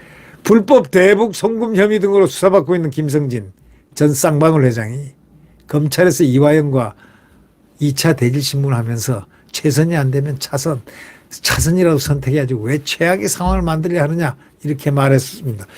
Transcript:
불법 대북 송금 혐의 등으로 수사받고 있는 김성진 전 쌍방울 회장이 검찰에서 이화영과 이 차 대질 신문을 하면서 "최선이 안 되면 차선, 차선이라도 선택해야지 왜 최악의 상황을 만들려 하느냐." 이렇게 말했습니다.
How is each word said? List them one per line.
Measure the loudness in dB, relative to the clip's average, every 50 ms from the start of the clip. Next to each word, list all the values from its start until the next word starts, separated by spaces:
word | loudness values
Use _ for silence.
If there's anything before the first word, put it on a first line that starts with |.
| -20 -20 -20 -20 -20 -20 -20 -6
불법 | 2 4 4 4 4 4 4 4 4 4
대북 | 2 4 4 4 4 4 2 -2 -2
송금 | -4 -4 -4 -2 -2 -4 -2 0
혐의 | 2 2 2 2 0
등으로 | 0 2 2 4 2
수사받고 | 2 0 0 0 4 4 2 2 2 -2
있는 | -2 -2 -4
김성진 | -4 -4 -4 -2 -2 -2 -2 -2 -4 -6 -8 -12 -20 _ _ _ _ _ _ _ -2
전 | 0 2 2 2
쌍방울 | 2 0 0 2 4 4 4 4 4 2
회장이 | 2 0 -2 -6 -8 -8 -10 -12 -14 -18 _ _ _ _ _ _ _ _ _ _
검찰에서 | -6 -4 -2 -2 -2 2 2 2 2 4 2 2
이화영과 | 2 4 4 4 4 4 2 2 0 0 -2 -2 -4 -8 _ -20 _ _ _ _ _ _ _ _ _ _ _ _ _ _ -4
이 | -4 -4 -2
차 | 0 0 0 2
대질 | 2 0 0 0 -2
신문을 | -4 -4 -4 -2 -2 -2 -2
하면서 | -2 -2 -4 -6 -6 -4 -4 -6 -6 -8 _ _ _ _ _
"최선이 | -10 -4 -2 0 2 2 0 0 0
안 | 0 0 0
되면 | 0 -2 -2 -4 -6 -8
차선, | -10 -8 -6 -6 -4 -4 -6 -6 -10 -16 -20 -20 -20 -20 -20 -20 _ -20
차선이라도 | -16 -8 -4 -4 -2 0 0 0 2 2 2 2 2 0
선택해야지 | 0 -2 -2 -2 -2 -2 -2 -2 -2 -2 -4 -4
왜 | -4 -4 -4 -4
최악의 | -4 -6 -4 -2 0 0 0 0 -2 -6
상황을 | -4 -4 -2 -2 0 0
만들려 | 0 -2 -2 -2 -2 -2 0 0
하느냐." | 0 0 -2 -2 -2 -4 -6 -8 _ _ _ _ -8
이렇게 | -6 -6 -4 -2 -2
말했습니다. | 0 2 2 4 2 2 0 -2 -12 -12 -10 -10 -10 -10 -14 -18 -20